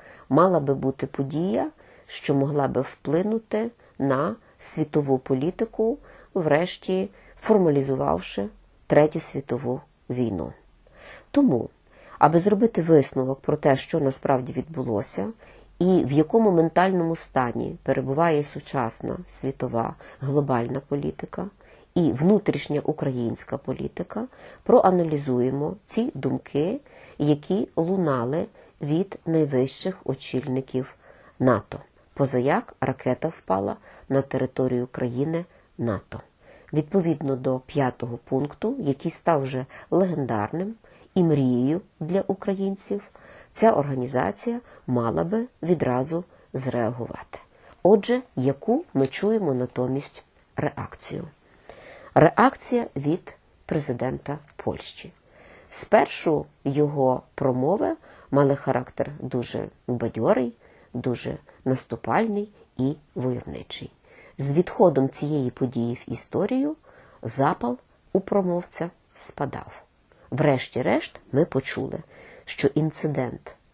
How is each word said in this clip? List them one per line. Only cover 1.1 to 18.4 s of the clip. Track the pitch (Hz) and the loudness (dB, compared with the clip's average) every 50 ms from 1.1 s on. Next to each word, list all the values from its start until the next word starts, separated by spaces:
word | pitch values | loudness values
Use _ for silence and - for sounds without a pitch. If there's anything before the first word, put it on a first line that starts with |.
| - - 139 135 135 156 175 190 220 - - 311 - - - - - - _ | -4 -4 -4 -4 -2 -2 -2 0 0 -2 -2 -4 -6 -12 -20 -20 -20 -20 _
що | - - - - - 147 | -12 -12 -6 -2 0 2
могла | 139 139 143 147 147 139 131 | 2 2 2 0 0 0 0
би | 123 120 | 0 -2
вплинути | 135 - - - - - 143 165 190 208 220 226 226 _ - 214 226 233 - _ _ _ _ - | -4 -4 -8 -10 -4 -2 0 0 0 0 -2 -4 -4 _ -4 -4 -4 -4 -8 _ _ _ _ -4
на | - 139 131 131 151 185 226 - _ _ _ - | -2 0 0 0 0 -2 -4 -8 _ _ _ -10
світову | - - - 160 156 147 - 156 143 139 135 127 | -8 -6 -4 -4 -4 0 0 0 2 2 0 0
політику, | - - 139 131 139 170 - - 226 226 - - 220 226 262 - - - - - - _ - | 0 0 -2 0 0 -2 -2 -2 -4 -4 -2 -2 -2 -2 -2 -4 -8 -18 -20 -20 -20 _ -6
врешті | 196 165 151 143 151 175 185 - - - - 185 185 190 208 - - - - - - | -2 2 2 2 2 2 0 -4 -6 -4 -4 -2 -2 -2 -4 -8 -16 -20 -20 -20 -6
формалізувавши | - - 220 208 180 165 147 139 135 139 135 131 139 143 156 180 190 - - - 202 214 - - _ _ _ _ _ - | 2 4 4 6 6 6 4 4 2 0 0 -2 0 0 0 -2 -2 -6 -6 -6 -6 -6 -10 -14 _ _ _ _ _ 2
Третю | - 147 151 156 - 165 | 4 6 6 6 2 -2
світову | - - - 139 135 - 131 120 135 120 127 135 - _ _ _ _ - | -6 -6 -6 -8 -6 -6 -6 -4 -4 -4 -6 -6 -8 _ _ _ _ -6
війну? | 127 123 123 113 101 85 71 60 - - _ _ _ _ _ _ - - - - - - - _ | -4 -2 -2 -2 -2 -4 -6 -8 -10 -14 _ _ _ _ _ _ -20 -20 -20 -20 -20 -20 -18 _
Тому, | - 285 285 240 135 113 113 - - _ _ _ - - - - - - | 2 4 4 4 4 2 0 -4 -10 _ _ _ -20 -20 -20 -20 2 4
аби | - 147 160 170 | 4 6 6 6
зробити | 175 208 208 196 233 226 - 185 | 4 4 4 4 4 2 2 0
висновок | 160 165 165 147 131 - - 135 127 131 135 - | 4 6 6 6 6 4 0 -2 -2 -2 -4 -4
про | - - 147 143 | -2 -2 -2 2
те, | - 151 135 | 4 4 4
що | 131 - - - 160 | 4 2 -2 -2 0
насправді | 143 135 135 - - - 135 127 127 - - | 2 0 0 0 0 0 0 0 0 -4 -6
відбулося, | 135 127 - 160 131 131 120 110 101 113 - - 175 196 220 226 - - - - - - - - - | -8 -8 -6 -8 -6 -4 -2 -2 -2 -2 -4 -6 -6 -6 -6 -8 -12 -18 -20 -20 -20 -20 -20 -4 0
і | 175 185 190 175 - | 2 4 4 4 4
в | 127 | 4
якому | 139 147 156 151 - 226 226 214 | 2 2 2 4 4 4 4 6
ментальному | 180 165 165 160 - 175 180 190 190 175 165 165 165 | 6 4 4 4 4 2 2 4 2 2 0 0 -2
стані | - - - - 135 127 120 113 117 123 143 165 - - | -2 -4 -2 -2 -2 -2 0 -2 -4 -6 -6 -8 -6 -2
перебуває | - 135 139 131 131 135 151 170 170 156 147 | -2 0 0 0 -2 0 2 2 2 2 2